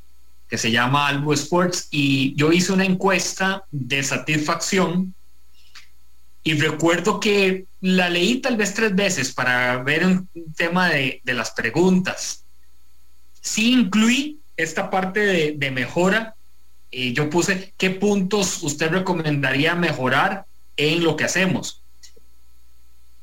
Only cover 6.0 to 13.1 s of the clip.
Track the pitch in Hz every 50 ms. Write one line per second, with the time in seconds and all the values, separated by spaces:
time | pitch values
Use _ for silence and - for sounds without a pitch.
6 | - - - - - - - - - 156 156 147 160 151 156 - 170 170 175 170
7 | 180 214 202 - - 214 202 202 196 190 190 185 - - - - 190 185 185 185
8 | 180 175 170 175 175 214 247 269 - 262 240 214 208 185 - 226 220 214 185 190
9 | 202 180 - 147 131 - - 139 123 127 123 123 123 123 123 127 131 139 151 165
10 | 180 185 185 180 - - - - - 160 156 - 175 170 175 185 185 175 156 143
11 | 135 131 - - - 127 123 117 113 - - - 117 113 113 156 180 190 185 180
12 | - 120 101 - - - - - - - - - - - - - - - - -
13 | - -